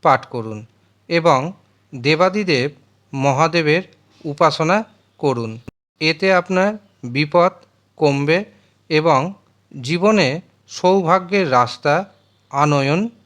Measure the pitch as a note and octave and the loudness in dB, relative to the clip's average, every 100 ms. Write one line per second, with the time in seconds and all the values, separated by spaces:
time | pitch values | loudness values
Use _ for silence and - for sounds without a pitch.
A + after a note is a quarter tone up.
0 | D#3+ C3 - B2 A2 G#2+ A2 _ _ _ | 2 0 -2 -12 -12 -14 -18 _ _ _
1 | _ E3+ E3 C3+ D3+ G3 _ _ _ C3+ | _ 0 2 2 0 -10 _ _ _ -6
2 | B2+ D#3 F#3 G3 F#3 C#3 C#3 - _ _ | -2 2 2 0 -2 -2 -2 -8 _ _
3 | _ C#3 C#3 C3 D#3+ E3+ D3+ D#3+ F#3 _ | _ -4 -2 2 0 0 0 0 -2 _
4 | _ _ D#3+ C#3+ D#3+ C#3+ D#3+ G3+ A3 _ | _ _ -12 0 0 0 0 0 -2 _
5 | _ _ D3 B2 A2+ A2+ - _ _ _ | _ _ -4 -2 -6 -12 -18 _ _ _
6 | D#3 D#3+ F#3+ F#3 F3 F#3 G3 G#3+ _ _ | -4 0 2 2 2 0 0 -4 _ _
7 | B2 B2+ D3 F3 F3+ - _ _ _ _ | -8 -4 0 2 2 -2 _ _ _ _
8 | D3+ C#3 C#3+ E3+ G#3+ _ _ _ _ D#3 | 0 0 0 -2 -2 _ _ _ _ 0
9 | D#3+ C3+ E3 G3 _ _ _ C#3+ B2+ E3+ | 2 2 0 -10 _ _ _ -14 -6 0
10 | G3 G#3+ C#3 D#3 - _ _ - F3+ G3 | 2 2 0 -2 -12 _ _ -2 0 2
11 | E3 F#3 F3 G3+ E3+ B2 A#2+ - D3 D#3 | 2 0 0 -2 2 2 0 -2 -2 -2
12 | G3+ _ _ _ _ C#3 D3 C#3+ C3+ D#3+ | -2 _ _ _ _ -2 0 2 0 -2
13 | A3+ A#3 | -4 _